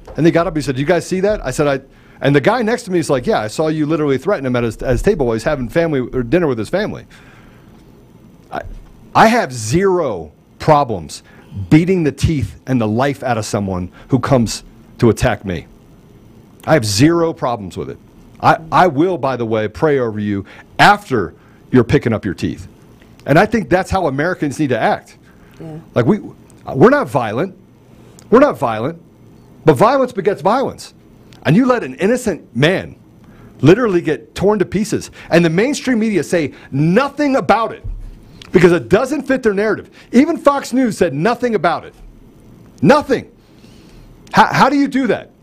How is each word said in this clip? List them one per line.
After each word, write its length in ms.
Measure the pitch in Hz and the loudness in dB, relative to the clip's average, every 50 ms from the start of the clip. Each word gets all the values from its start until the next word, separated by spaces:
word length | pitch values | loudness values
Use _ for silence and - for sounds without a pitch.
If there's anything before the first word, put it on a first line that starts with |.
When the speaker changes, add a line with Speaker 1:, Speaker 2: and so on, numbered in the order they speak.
| - - - | -20 -12 -4
Speaker 1:
And 80 | - 156 | 0 0
they 60 | 170 | 2
got 160 | 143 165 170 | 2 2 0
up, 80 | 185 160 | -2 -4
he 80 | 156 | -4
said, 140 | 135 143 127 | -4 -4 -4
"Do 40 | 127 | -4
you 60 | 147 | -2
guys 180 | 151 180 165 - | 0 0 -2 -2
see 140 | - 185 185 | -4 -4 -2
that?" 240 | 185 208 214 - - | 0 -2 -2 -2 -6
I 60 | 135 | -6
said, 160 | 123 - 147 | -4 -2 0
"I," 140 | 143 139 135 - - _ - _ - - - | 0 0 -2 -6 -12 _ -20 _ -20 -14 -4
and 160 | 135 143 143 | 0 2 2
the 40 | 147 | 2
guy 220 | 123 190 226 262 | 2 2 0 0
next 220 | 220 208 240 - - | 0 -2 -2 -4 -4
to 80 | 185 | -4
me 80 | 185 170 | -4 -2
is 100 | 147 - | 0 0
like, 160 | 147 127 120 | -2 -2 0
"Yeah, 140 | 214 214 131 | -2 -2 -2
I 80 | 107 110 | -2 -4
saw 180 | - - 156 | -4 -4 -2
you 180 | 160 160 156 151 | -2 -2 -2 -2
literally 320 | 143 165 151 151 143 135 | -2 -2 -2 0 -2 -2
threaten 300 | 127 - 185 208 151 135 | -2 -2 -2 -4 -2 -2
him 80 | 127 123 | -2 -2
at 80 | 120 | -2
his, 140 | 120 113 - | -2 -2 -4
at 140 | - - 131 | -6 -2 -2
his 120 | 123 - | -2 2
table 240 | - 196 220 160 131 | 2 0 0 2 0
while 60 | 117 113 | 0 -2
he's 80 | 113 | -2
having 260 | - 156 151 135 120 107 | -2 -2 -2 -2 -4 -2
family, 300 | - 165 165 165 147 131 | -2 0 0 0 0 -2
or 240 | 120 - - 127 | -4 -4 -4 -6
dinner 240 | 120 117 147 185 170 | -2 0 0 0 2
with 120 | 143 123 110 | 0 -2 -4
his 100 | 104 - | -4 -4
family." 360 | - 190 214 151 80 - - - - - - - - - - - - - - - - - - - - - - _ - - - - - - - - | -4 -4 -4 -4 -8 -10 -14 -18 -20 -20 -20 -20 -20 -20 -20 -20 -20 -20 -20 -20 -20 -20 -20 -20 -20 -20 -20 _ -20 -20 -20 -20 -20 -20 -20 -14
I, 80 | - - - - - - - - - - - - | -12 -12 -12 -12 -16 -18 -20 -20 -20 -20 -20 -4
I 140 | - 135 190 | 2 2 4
have 260 | 220 240 233 190 147 | 4 4 0 -2 -4
zero 800 | 127 120 107 107 135 175 196 190 180 180 156 127 104 85 78 76 - _ _ _ _ _ | -6 -10 -6 -2 0 0 2 2 0 0 -2 -4 -4 -6 -10 -14 -18 _ _ _ _ _
problems 640 | - 160 151 143 143 117 107 87 78 71 - - - - - - - - - 98 95 - | 2 4 4 4 4 0 -4 -8 -8 -12 -16 -18 -20 -20 -20 -20 -20 -16 -12 -12 0 2
beating 360 | 156 156 180 170 190 180 160 | 4 4 4 4 0 0 0
the 80 | 139 | -2
teeth 480 | - - - - 160 139 104 - - - _ - | -2 -2 -2 -2 -2 -2 -4 -6 -10 -14 _ -2
and 120 | 131 120 | -2 0
the 60 | 110 107 | 0 0
life 360 | 107 117 135 143 135 - 123 | 0 0 0 -2 -2 -4 -4
out 140 | 131 120 113 | -4 -4 -4
of 60 | 104 | -4
someone 460 | - - 104 101 95 92 90 92 90 - - - - | -4 -4 -4 -4 -4 -4 -6 -6 -8 -12 -18 -4 -2
who 120 | 143 123 | -2 -2
comes 420 | - - 139 123 113 104 - - - - - - - - - - | 2 2 2 2 2 0 -4 -10 -14 -18 -20 -20 -20 -20 -4 2
to 120 | 123 113 | 2 2
attack 340 | 104 - - 123 107 - - | 2 2 0 -2 -2 -2 -6
me. 220 | 95 87 76 - - - - - - - - - - - - - - - - - - - - - | -8 -8 -8 -10 -14 -20 -20 -20 -20 -20 -20 -20 -20 -20 -20 -20 -20 -20 -20 -20 -20 -20 -12 -2
I 100 | 120 160 | 0 0
have 100 | 151 110 | 0 0
zero 480 | 107 101 98 139 165 170 170 165 165 | -2 2 2 4 4 4 2 0 -2
problems 440 | 160 - 151 127 120 110 98 87 - | -2 -4 -4 -6 -6 -6 -8 -12 -10
with 140 | 92 71 64 | -10 -10 -12
it. 80 | 60 - - - - - - - - - | -12 -16 -20 -20 -20 -20 -20 -20 -12 -2
I, 180 | - 135 151 - 160 160 | 2 2 2 2 -2 -2
I 160 | - 151 180 180 | 2 2 2 2
will, 280 | 131 135 170 190 180 | 2 0 -2 -2 -2
by 200 | 139 139 135 127 | -2 -4 -4 -4
the 100 | 120 117 | -4 -4
way, 220 | 110 113 107 107 101 | -2 -2 -2 -2 -4
pray 300 | - - 160 156 143 135 | -4 -2 0 0 2 0
over 200 | 123 113 104 107 | 0 -2 -4 -4
you 260 | 104 104 101 98 95 - - - - - - - | -4 -4 -4 -4 -6 -10 -16 -20 -20 -14 0 2
after 560 | 147 185 208 202 - - 131 107 87 76 - - _ - - _ - - | 4 4 4 2 -2 -4 -4 -2 -2 -4 -8 -16 _ -20 -20 _ -8 0
you're 140 | - 123 113 | 2 2 2
picking 280 | - - 139 - 117 | 4 0 0 0 0
up 140 | 110 101 - | -2 -2 -4
your 80 | 98 82 | -6 -6
teeth. 340 | - - 80 - - - - - _ - - - _ - - - - - | -6 -6 -6 -6 -8 -14 -20 -20 _ -20 -20 -20 _ -20 -20 -20 -14 -4
And 140 | - 139 170 | 2 2 4
I 80 | 214 | 4
think 240 | 214 - 226 170 123 | 2 0 -2 0 0
that's 200 | 175 185 185 - | -2 -2 0 -2
how 160 | 196 190 175 | -4 -2 -2
Americans 520 | 147 131 139 151 180 175 - 160 147 127 - | -2 -2 -2 -2 -4 -4 -4 -4 -6 -4 -4
need 100 | 156 123 | -2 -2
to 100 | 120 110 | -2 0
act. 380 | 143 202 180 - - - - - _ - - - - - - - | 0 -2 -2 -2 -6 -14 -20 -20 _ -20 -20 -20 -20 -20 -20 -20
Speaker 2:
Yeah. 200 | 165 160 151 165 - - - | -18 -18 -18 -18 -20 -2 0
Speaker 1:
Like, 100 | 123 113 | 0 2
we, 140 | 120 113 98 - - - - - - - - - - - | 2 0 0 -2 -10 -18 -20 -20 -20 -20 -18 -12 -8 2
we're 160 | 127 156 247 | 4 4 6
not 180 | 294 294 226 131 | 6 4 0 -2
violent. 480 | 110 135 117 107 107 127 180 196 - - _ _ _ _ _ _ - - - - - - - - | -2 -4 -2 -2 -4 -4 -6 -6 -8 -16 _ _ _ _ _ _ -20 -20 -20 -20 -20 -20 -2 2
We're 120 | 202 254 | 4 4
not 180 | 294 269 170 120 | 4 4 2 -2
violent. 420 | 139 117 110 107 117 151 170 - - _ _ _ - - - - - - - - - | -4 -4 -2 -4 -4 -6 -8 -10 -16 _ _ _ -20 -20 -20 -20 -20 -20 -20 0 2
But 100 | 156 147 | 2 4
violence 380 | 120 196 233 277 277 262 254 | 4 4 4 4 2 0 -2
begets 300 | - 196 156 208 190 - | -4 -4 -2 -2 -2 0
violence. 500 | 143 185 226 277 247 127 - - - - - _ _ - - - - - - - - | 0 0 0 0 -2 -4 -6 -10 -18 -20 -20 _ _ -20 -20 -20 -20 -20 -20 -4 0
And 120 | 120 156 | 2 4
you 80 | 226 269 | 4 4
let 200 | 247 247 226 175 | 4 2 0 -2
an 100 | 131 127 | -6 -4
innocent 600 | 131 165 202 254 - - 214 160 - - _ - | -2 0 0 0 0 -2 -4 -6 -6 -10 _ -2
man 420 | 113 143 165 190 143 85 135 - - - - - - - - - - - - - - | 0 2 2 2 0 -4 -8 -14 -20 -20 -20 -20 -20 -20 -20 -20 -20 -20 -20 -6 2
literally 400 | 123 143 190 240 254 214 180 175 | 4 4 6 6 4 0 0 0
get 320 | 143 160 143 - - - _ | 0 -2 -4 -4 -6 -12 _
torn 240 | - 170 202 214 208 | -2 0 0 2 0
to 80 | 180 | -2
pieces. 440 | - - 190 214 - - 101 - - - - - - | -2 -2 -4 -2 -2 -4 -6 -6 -10 -16 -20 -4 2
And 120 | - 175 | 2 4
the 80 | 175 165 | 4 4
mainstream 480 | 160 185 226 285 285 - - 247 254 214 | 2 0 0 0 -2 -4 -2 -2 0 0
media 240 | 220 226 202 160 | 0 0 0 -2
say 300 | 131 - 190 170 147 123 - - - - | -2 0 -2 -2 -2 -4 -8 -12 -14 -8
nothing 640 | - 139 156 165 180 233 285 277 - - 294 277 262 | -2 0 0 2 2 2 0 0 -2 -2 0 0 0
about 360 | 254 170 - 196 226 226 196 | 0 2 2 2 0 0 -4
it 120 | 113 71 - - - - - - - - - - - - - - | -6 -10 -12 -12 -12 -12 -14 -18 -20 -20 -20 -20 -20 -20 -14 0
because 200 | - 180 170 175 | 2 4 6 6
it 180 | 175 165 117 - | 4 2 2 2
doesn't 320 | 180 214 262 262 302 294 | 2 2 2 0 -4 -6
fit 200 | - - 269 262 | -2 -2 -4 0
their 120 | 247 220 196 | 0 0 0
narrative. 340 | 190 214 220 180 135 - - - - - - | 0 -2 -2 -2 -4 -6 -14 -20 -20 -18 2
Even 240 | - 233 294 330 320 | 2 4 4 4 0
Fox 380 | - - 285 285 277 277 - 233 | 2 2 2 2 2 -4 -4 -2
News 240 | 262 262 220 160 - | 0 0 0 0 0
said 160 | 185 170 135 | 0 0 0
nothing 400 | 143 165 226 240 226 247 240 220 | 0 -2 -2 -2 -2 -2 -2 -2
about 300 | 185 165 170 151 123 - | 0 0 0 -2 -2 -6
it. 80 | 78 - - - - - - - - _ - - - - - - - - - | -12 -20 -20 -20 -20 -20 -20 -20 -20 _ -20 -20 -20 -20 -20 -20 -20 -8 0
Nothing. 480 | - 175 277 302 277 - 247 143 - - _ _ _ _ _ _ - - - - - - - - - - - - - - - | 4 4 4 4 4 0 -2 -4 -4 -10 _ _ _ _ _ _ -20 -20 -20 -20 -20 -20 -20 -20 -20 -20 -20 -20 -18 0 2
How, 180 | 202 220 - | 4 4 4
how 160 | - 165 214 269 | 4 2 2 2
do 80 | 294 | 2
you 120 | 277 285 - | 0 0 0
do 180 | - 262 269 | -2 -2 -2
that? 240 | 214 151 - - - _ _ | -2 -2 -4 -6 -12 _ _